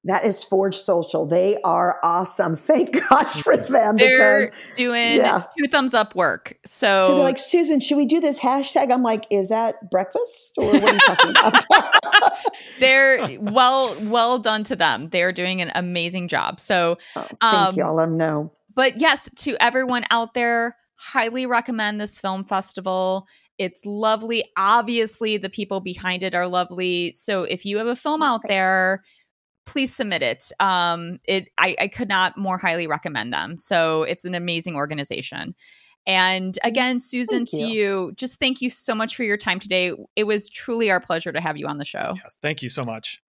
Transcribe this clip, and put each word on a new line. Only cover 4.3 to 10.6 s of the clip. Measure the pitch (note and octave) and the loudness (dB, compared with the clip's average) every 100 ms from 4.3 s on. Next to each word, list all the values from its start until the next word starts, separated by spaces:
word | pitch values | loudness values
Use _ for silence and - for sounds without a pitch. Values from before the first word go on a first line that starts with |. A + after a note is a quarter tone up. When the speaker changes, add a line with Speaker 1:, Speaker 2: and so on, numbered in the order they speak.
| G#3 - | 4 0
Speaker 1:
because, | - - - | -6 -16 -4
Speaker 2:
doing | B3 A#3+ A#3 A#3 | -2 0 2 2
Speaker 1:
yeah. | - F#3 - - | 2 0 -4 -4
Speaker 2:
two | C#4+ | 0
thumbs | D4 C4 | 0 2
up | A#3+ G#3 F3+ | 0 0 0
work. | E3 F#2 - - - | 0 -2 -8 -20 -16
So | - G#3+ G3 F#3 | -2 2 4 6
Speaker 1:
They'll | - | 6
be | |
like, | C4 C4 | 4 0
"Susan, | - F4 D#4 D4 | 0 2 4 2
should | - D4 | 2 0
we | C#4 | 2
do | E4 | 2
this | D4+ C4+ | 2 0
hashtag?" | B3 C4+ C4+ - - | 0 0 0 0 2
I'm | B3+ | 2
like, | A#3+ A3 - | 2 0 0
"Is | G3+ F#3+ | -2 0
that | A3 A3+ - F#3+ | 0 -2 -4 -2
breakfast | F#3 F#3+ - A#4+ - - | -2 -2 -4 -6 -8 -10
or | - | -4